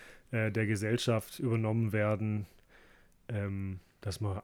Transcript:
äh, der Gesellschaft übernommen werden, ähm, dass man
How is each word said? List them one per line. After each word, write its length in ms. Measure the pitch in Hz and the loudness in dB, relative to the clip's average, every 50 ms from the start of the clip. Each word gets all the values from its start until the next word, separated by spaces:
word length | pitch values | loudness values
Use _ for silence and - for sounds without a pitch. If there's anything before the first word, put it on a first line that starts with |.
| - - - - - - | -20 -20 -20 -20 -10 -4
äh, 200 | 127 113 110 107 | -2 0 0 0
der 140 | 101 113 110 | 2 0 2
Gesellschaft 720 | 104 110 98 107 107 120 - - 123 113 113 - - - - | 2 0 0 2 0 0 2 2 2 2 2 0 -4 -8 -4
übernommen 520 | - 120 113 113 110 107 110 117 113 104 | 0 2 2 2 2 2 2 2 2 2
werden, 540 | 107 107 104 107 107 98 107 107 107 104 98 - - - - _ - - - - - - - - _ _ _ - | 2 2 4 4 2 2 0 0 0 -2 -4 -8 -14 -20 -20 _ -20 -20 -20 -20 -20 -20 -20 -20 _ _ _ -6
ähm, 520 | 120 101 101 98 98 98 98 95 95 92 - _ _ _ | -4 -2 -2 -2 -2 -4 -4 -6 -6 -8 -12 _ _ _
dass 180 | - 101 87 - | -8 -8 -4 -2
man 180 | 110 101 92 104 | -2 -4 -4 -4